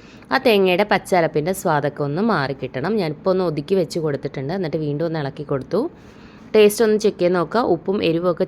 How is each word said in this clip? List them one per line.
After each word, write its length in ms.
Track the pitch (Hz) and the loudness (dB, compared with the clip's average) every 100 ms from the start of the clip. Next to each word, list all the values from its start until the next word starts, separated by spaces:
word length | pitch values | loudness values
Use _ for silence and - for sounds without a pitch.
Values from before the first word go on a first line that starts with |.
| - - - | -20 -20 -4
ആ 40 | 262 262 | 0 2
തേങ്ങയുടെ 400 | 202 185 180 208 | 4 4 2 2
പച്ചരപ്പിൻ്റെ 640 | 196 - 180 156 156 160 196 | 0 2 2 2 0 -2 -2
സ്വാദൊക്കെ 400 | 180 147 143 143 143 | 0 0 0 -2 -4
ഒന്ന് 140 | 156 226 | 0 0
മാറിക്കിട്ടണം. 640 | 175 135 135 127 131 165 220 | 0 -2 -4 -8 -6 -2 -2
ഞാനിപ്പോൾ 300 | 160 151 185 | -2 -2 0
ഒന്ന് 100 | 185 175 | 0 0
ഒതുക്കി 260 | 151 143 190 | -2 0 0
വെച്ച് 160 | 156 175 156 | 0 -2 -4
കൊടുത്തിട്ടുണ്ട്, 480 | 139 139 147 135 196 | -4 -6 -6 -6 -4
എന്നിട്ട് 200 | 160 160 151 | -4 -4 -4
വീണ്ടും 200 | 147 165 | -2 -2
ഒന്ന് 100 | 160 | -4
ഇളക്കി 220 | 139 143 143 | -6 -8 -6
കൊടുത്തു. 300 | 139 131 185 330 - - - - - - | -6 -2 -4 -4 -8 -20 -20 -20 -20 0
ടേസ്റ്റ് 300 | 214 208 208 220 | 4 4 4 2
ഒന്ന് 120 | 214 214 | 2 0
ചെക്ക് 160 | - | 2
ചെയ്ത് 120 | 175 180 | 2 2
നോക്കുക, 260 | 160 220 254 165 | 0 0 0 0
ഉപ്പും 220 | 180 208 175 | -2 0 0
എരിവും 220 | 165 180 | 2 0
ഒക്കെ 120 | 165 | 0